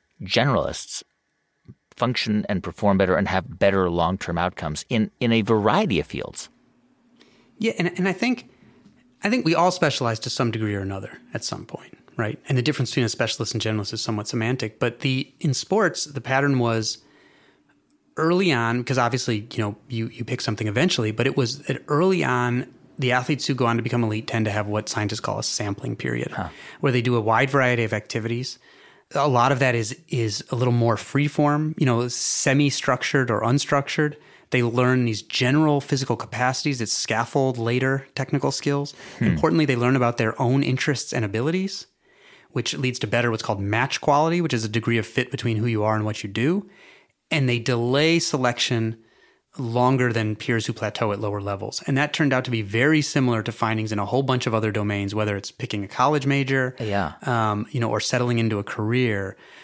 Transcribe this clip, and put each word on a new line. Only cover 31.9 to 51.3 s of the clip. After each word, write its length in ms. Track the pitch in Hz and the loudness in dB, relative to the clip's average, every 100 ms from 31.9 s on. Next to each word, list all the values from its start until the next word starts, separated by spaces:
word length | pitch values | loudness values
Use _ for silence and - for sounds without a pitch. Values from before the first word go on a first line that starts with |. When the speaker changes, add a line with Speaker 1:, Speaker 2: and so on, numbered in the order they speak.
| 117 123 | 2 0
Speaker 2:
semi-structured 1200 | - - - 147 135 143 - - 123 - 143 123 | -4 -4 -2 2 4 4 0 0 0 2 2 2
or 120 | 107 | 2
unstructured. 760 | 110 139 - 143 139 - 151 147 - - - | 2 2 2 0 0 -2 -2 -4 -18 -20 -2
They 120 | 127 | 0
learn 420 | 120 120 127 127 | 2 2 4 4
these 180 | 120 104 | 2 -2
general 580 | - - 123 147 156 143 | -4 -2 2 4 4 2
physical 360 | - 135 135 113 | 0 -2 -2 -4
capacities 600 | - 113 127 135 147 127 | -4 -2 0 0 -2 -2
that 100 | 110 | -2
scaffold 720 | - - 110 117 143 131 120 | -4 -2 -2 0 2 2 0
later 480 | 113 123 131 135 - | 0 0 2 0 -4
technical 360 | - 131 143 139 | -8 -2 -2 -2
skills. 440 | - 143 143 143 - - - | -2 -2 -2 -4 -10 -14 -2
Speaker 1:
Hmm. 60 | 113 | 0
Speaker 2:
Importantly, 400 | 80 160 165 147 | 2 2 2 2
they 100 | 120 | 2
learn 180 | 123 131 | 2 4
about 200 | 120 - | 2 2
their 240 | 113 - | 0 0
own 220 | 123 135 | 2 2
interests 500 | 139 131 - 127 - | 2 0 0 -2 -2
and 120 | 127 | -4
abilities, 640 | 104 110 139 185 190 - - _ _ _ - - _ | -2 -2 -2 -2 -4 -8 -16 _ _ _ -20 -20 _
which 260 | 127 117 147 | -6 -4 -2
leads 220 | 127 120 | -2 -2
to 60 | 107 | -2
better 240 | 117 120 | 0 0
what's 120 | 113 | 0
called 180 | - 101 | -2 -2
match 400 | 101 110 135 - | 0 0 0 0
quality, 400 | - 143 160 175 | 2 4 4 2
which 140 | 165 | 0
is 100 | 123 | 0
a 40 | 110 | 0
degree 300 | 113 117 117 | -2 0 0
of 80 | 107 | 0
fit 240 | - 120 | -2 -4
between 280 | 123 120 110 | -2 -2 0
who 80 | 120 | 0
you 180 | 110 | 0
are 100 | 107 107 | 0 0
and 80 | |
what 180 | 107 104 | -2 -4
you 60 | 104 | -6
do. 380 | 101 135 196 - - - - _ _ - | -2 0 0 -4 -14 -20 -20 _ _ -4
And 180 | 160 131 | 0 2
they 100 | 120 | 0
delay 600 | 117 120 120 139 160 165 | 0 0 2 2 4 2
selection 800 | - 139 127 120 - 117 113 113 _ _ _ _ _ - | 2 0 0 0 0 0 0 -4 _ _ _ _ _ -8
longer 540 | 120 117 123 131 123 | -4 2 4 4 2
than 240 | 113 107 107 | 2 -2 -4
peers 300 | - 117 - | -2 -2 -2
who 60 | |
plateau 380 | 110 107 - 110 | -4 -4 -2 -2
at 100 | 104 | -2
lower 200 | 104 | -4